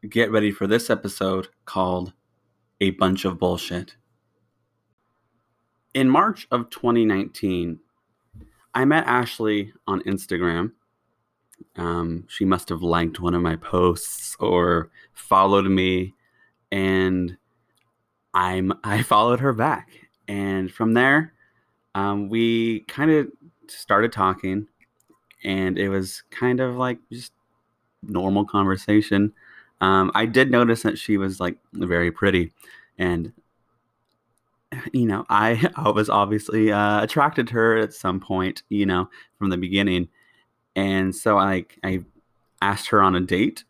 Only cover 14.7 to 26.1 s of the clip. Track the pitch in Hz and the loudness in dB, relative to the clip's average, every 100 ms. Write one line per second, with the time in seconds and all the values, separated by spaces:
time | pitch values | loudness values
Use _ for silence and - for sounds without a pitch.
14.7 | 85 - _ - - - 98 98 98 95 | 0 -2 _ -20 -20 0 2 4 4 4
15.7 | 95 92 92 92 - _ _ _ _ _ | 2 2 0 -4 -10 _ _ _ _ _
16.7 | 98 95 95 92 92 90 92 _ _ _ | -4 0 2 2 0 -4 -8 _ _ _
17.7 | _ _ _ _ _ _ 92 92 95 95 | _ _ _ _ _ _ 0 0 0 -2
18.7 | 101 107 104 120 104 117 123 135 113 127 | -4 -2 -4 2 2 4 2 0 0 -2
19.7 | 131 - - _ _ - 101 98 95 92 | -2 -8 -20 _ _ -10 -6 -2 -2 -4
20.7 | - 113 117 131 143 160 _ _ _ _ | -2 0 4 4 2 0 _ _ _ _
21.7 | _ _ 98 98 101 101 113 117 117 113 | _ _ -6 -4 -4 -4 0 2 2 0
22.7 | 110 - - 151 156 135 - 170 _ _ | -4 -8 -2 2 2 2 -8 -20 _ _
23.7 | - - 101 117 110 95 92 95 95 107 | -20 0 2 2 0 -2 0 -4 -4 -6
24.7 | _ _ _ _ _ _ _ 104 95 95 | _ _ _ _ _ _ _ -6 -2 -2
25.7 | 90 98 98 95 | -2 -2 -2 -4